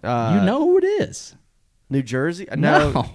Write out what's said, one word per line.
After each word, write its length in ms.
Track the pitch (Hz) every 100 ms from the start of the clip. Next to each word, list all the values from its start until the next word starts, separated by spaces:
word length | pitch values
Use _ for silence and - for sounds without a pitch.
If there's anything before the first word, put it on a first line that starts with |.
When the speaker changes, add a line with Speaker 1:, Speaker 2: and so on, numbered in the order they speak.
Speaker 1:
Uh, 360 | 107 120 117 196
Speaker 2:
You 80 | 190
know 140 | 262
who 180 | 339 370
it 60 |
is. 500 | 370 415 - - - - _ _ _ _ -
Speaker 1:
New 120 | 135
Jersey? 460 | 123 127 151 175 -
Uh, 80 | 143
no. 340 | 147 151 147 135 110